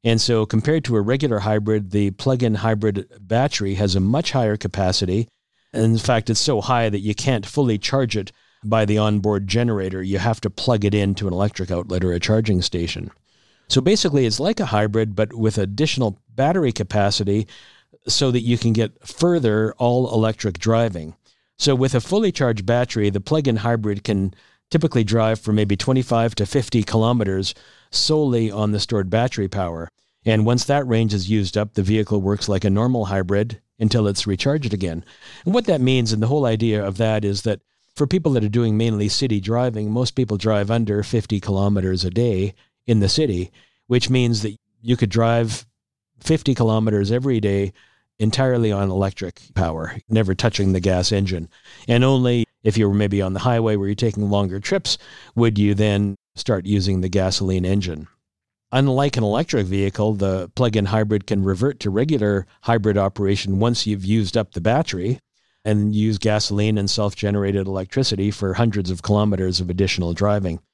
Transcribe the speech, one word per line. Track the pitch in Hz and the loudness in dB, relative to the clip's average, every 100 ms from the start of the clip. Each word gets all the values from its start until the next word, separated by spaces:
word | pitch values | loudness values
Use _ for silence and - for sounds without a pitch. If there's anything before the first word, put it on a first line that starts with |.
| 117 | 2
And | 113 | 0
so | - 113 107 | 2 0 0
compared | 110 147 160 135 | 0 0 -2 0
to | 113 | 0
a | |
regular | 101 135 147 107 | 0 0 0 -2
hybrid, | 101 107 104 107 98 | 0 0 0 -2 0
the | 104 101 | -2 -2
plug-in | 95 135 131 120 104 | -2 -2 0 0 0
hybrid | 113 107 107 101 92 - | 0 0 0 -2 -8 -18
battery | 95 113 139 - 101 98 | -4 0 0 -2 -4 0
has | 101 95 | 0 2
a | |
much | 95 135 - | 2 0 0
higher | 135 113 104 | 0 0 -2
capacity. | 101 - 92 92 92 95 117 _ _ _ _ | -4 -2 -2 0 0 -2 -4 _ _ _ _
In | - 113 113 | 0 2 2
fact, | - 117 110 | 2 0 0
it's | 110 | -2
so | - 117 | 0 0
high | 101 123 113 | 0 0 2
that | 101 | 0
you | 104 | -4
can't | 104 135 120 95 | -2 -2 -2 -2
fully | - 131 107 | -2 0 0
charge | - 139 123 107 | -2 -2 -2 -4
it | 95 _ _ _ | -6 _ _ _
by | 104 110 104 | -2 0 2
the | 107 | 2
onboard | 107 104 101 101 98 | 2 2 0 -2 0
generator. | 113 120 104 92 92 | 0 0 -2 -4 -6
You | 92 95 | -4 -2
have | 110 113 | 0 -2
to | 104 | -4
plug | - - 113 101 | -4 0 2 2
it | |
into | 104 101 95 101 | 2 0 -2 -2
an | |
electric | 87 104 - 92 | 0 -2 -2 -4
outlet | 87 98 90 90 | -4 -2 -2 0
or | |
a | 87 | 0
charging | - 110 107 92 | 2 0 2 0
station. | 90 87 85 - - _ _ _ _ _ _ | 0 -4 -6 -6 -12 _ _ _ _ _ _
So | 131 | 2
basically, | 131 208 175 143 120 | 4 2 2 2 0
it's | 107 | 0
like | 160 226 | -2 -2
a | 143 | -2
hybrid, | 104 107 107 110 101 | 0 0 0 -2 -2
but | 107 | -4
with | 113 110 104 | 0 -2 0
additional | 98 101 156 - 113 98 _ | -4 -2 -2 0 -2 -4 _
battery | - 139 185 143 | -2 0 2 0
capacity | 113 101 107 101 - 101 104 101 - - _ _ _ - | -2 -2 0 0 0 0 -2 -2 -12 -20 _ _ _ -4
so | - 135 | 0 2
that | 123 | 0
you | 117 120 | 0 0
can | 117 | 2
get | 110 110 _ - | 2 0 _ -20
further | - 175 170 120 107 110 - | 0 2 4 2 2 0 0
all-electric | 120 123 123 110 110 110 104 85 | 0 2 2 2 0 0 -4 -2
driving. | 113 113 117 87 78 - _ _ _ _ | 0 2 2 -2 -10 -16 _ _ _ _
So | 143 131 | 0 2
with | 131 | 2
a | 127 | 0
fully | - 202 214 | 0 0 0
charged | - 131 110 95 | 0 0 0 0
battery, | 120 123 113 104 | 0 0 0 0
the | 98 | 0
plug-in | 95 156 139 113 | -2 0 0 0
hybrid | 117 117 104 101 | 0 -2 -2 -4
can | - 101 95 - _ _ _ | -2 -2 -2 -6 _ _ _
typically | 160 160 123 | 0 2 0
drive | 104 113 110 110 | 2 2 2 0
for | - | 0
maybe | 107 104 101 | 0 2 0
twenty-five | - 131 123 117 113 - | 0 0 2 0 0 -2
to | 104 | -2
fifty | 143 117 120 | -2 0 -2
kilometers | 104 113 113 123 98 95 95 - - _ _ | 0 0 2 2 0 -2 -4 -8 -20 _ _
solely | - - 156 147 120 110 | -4 0 2 2 2 0
on | 101 107 | 0 0
the | 104 | 0
stored | - 110 95 | -2 -2 0
battery | 110 123 - 95 | 0 0 -2 -4
power. | 101 90 82 82 _ _ _ - | -2 -4 -6 -12 _ _ _ 0
And | 110 107 | 2 4
once | 123 - | 2 2
that | 143 127 | -2 2
range | 113 113 | 0 2
is | 104 90 | 0 0
used | 110 95 104 | 0 0 -2
up, | 107 | -2
the | - | -2
vehicle | 95 110 104 104 | 0 0 0 0
works | 95 101 - | 0 -2 -2
like | 98 | 0
a | 107 | 2
normal | 98 120 127 101 | 2 2 0 -2
hybrid | 98 90 101 113 110 _ _ | -2 0 0 0 -6 _ _
until | 110 117 104 | 0 2 0
it's | 98 - | -2 -4
recharged | 95 139 151 131 | -2 0 0 -2
again. | 98 90 82 - - - - - | -4 -4 -6 -10 -20 -20 -8 -2
And | |
what | 226 226 | 0 2
that | 160 | 2
means, | 127 131 113 | 2 2 2
and | 107 | 0
the | 110 | 2
whole | 147 127 | 2 2
idea | 110 113 104 | 2 0 0
of | 98 95 | -2 -2
that, | 113 110 104 | 0 0 0
is | 98 | -2
that | 113 98 _ _ _ - | -2 -4 _ _ _ -4
for | 147 | 0
people | 185 160 | 2 2
that | 127 | 0
are | 107 | 2
doing | 117 117 107 | 2 2 2
mainly | 113 104 104 | 2 0 -2
city | - 131 104 | 0 0 -2
driving, | 95 117 127 110 107 | 0 -2 -2 -2 -4
most | 110 127 - | -2 -2 -2
people | 123 104 | -2 0
drive | 107 104 101 | 0 0 0
under | 117 107 104 | 0 0 -2
fifty | 101 117 - 104 | 0 -2 0 -4
kilometers | 98 98 101 101 92 92 90 | 0 0 2 2 0 0 -2
a | |
day | 92 120 95 101 - _ _ - | 0 0 0 -2 -6 _ _ 0
in | 113 | 2
the | 98 | 2
city, | - 151 90 92 _ _ _ _ | 2 0 -2 -6 _ _ _ _
which | 123 - | 0 2
means | 127 120 113 | 2 2 0
that | 104 101 _ _ | -4 -8 _ _
you | 117 123 | -2 0
could | 110 | 2
drive | 101 113 117 117 110 - _ _ _ _ _ | 2 2 2 0 -6 -12 _ _ _ _ _
fifty | - 160 - | -2 0 2
kilometers | 123 113 110 110 104 101 | 2 2 2 2 0 0
every | 120 135 117 | 0 0 0
day | 104 98 98 - _ _ _ _ | 0 0 -2 -6 _ _ _ _
entirely | 107 117 131 123 113 | 0 2 0 2 2
on | 98 98 | 0 0
electric | 95 95 - 92 - - - | 0 -2 -4 -12 -12 -8 -2
power, | 85 80 80 - - | -2 -2 -8 -10 0
never | 110 95 98 | 0 2 0
touching | 120 - 98 | 0 2 2
the | 92 | 2
gas | 95 90 90 | 2 2 2
engine. | 101 98 90 82 _ - - - | 0 -2 -4 -8 _ -20 -14 0
And | 120 | 2
only | 131 135 123 120 110 _ | 4 4 2 0 -2 _
if | 113 104 | 0 2
you | 104 | 2
were | |
maybe | 101 104 101 | 2 2 0
on | 95 | -2
the | 95 | -2
highway | 127 117 113 107 | 0 0 0 0
where | 98 | -2
you're | 101 | 0
taking | 117 104 104 | -2 0 0
longer | 101 98 95 | 0 0 -4
trips, | - 196 - - - - - - | -4 -4 -2 -6 -8 -20 -8 2
would | 117 104 | 2 4
you | 104 | 2
then | 101 107 101 101 98 _ - | 4 2 2 -2 -4 _ -10
start | - 101 92 | -2 -2 0
using | 104 92 95 | 0 2 0
the | 92 | 0
gasoline | 98 92 - 95 92 90 | 0 0 -2 -2 0 0
engine. | 98 92 78 78 _ _ _ _ _ _ | -2 -2 -8 -12 _ _ _ _ _ _
Unlike | 127 139 131 143 123 | 0 2 2 0 0
an | |
electric | 107 110 165 127 95 | 0 0 0 -2 0
vehicle, | 98 98 - 107 | 0 -2 0 -2
the | 104 98 95 90 - | 0 -2 -2 -6 -2
plug-in | 123 110 98 | 0 2 0
hybrid | 110 107 107 - | 0 0 -2 0
can | 104 | -2
revert | 98 92 131 - | 0 0 -2 -2
to | 107 | -4
regular | 98 147 147 104 101 95 _ | -2 0 0 2 0 -4 _
hybrid | - 117 107 104 | 0 2 2 2
operation | 98 - 98 101 98 95 | 0 0 0 0 0 0
once | 113 117 107 | 2 0 -2
you've | 104 95 | -4 0
used | 110 98 117 | 0 0 -2
up | 104 | -2
the | - | -2
battery | 85 131 165 92 95 135 _ _ _ _ 110 | 0 0 0 -4 -4 -6 _ _ _ _ -2
and | 104 104 104 | 0 2 2
use | 107 104 | 0 0
gasoline | 113 107 - 101 107 107 | 0 0 0 0 0 0
and | 98 | 0
self-generated | - 104 - 104 101 98 98 95 | 0 -2 -2 -2 0 0 -2 -2
electricity | 95 95 - 131 101 101 | -6 -4 -2 -2 0 -2
for | 104 98 | -2 -4
hundreds | 92 117 104 90 | 0 0 0 -4
of | 90 | -4
kilometers | - 104 107 95 92 87 | 0 2 2 0 -2 -4
of | 90 | -4
additional | 90 95 - 85 | 0 0 0 -2
driving. | 85 104 104 92 82 _ | 0 0 0 -2 -6 _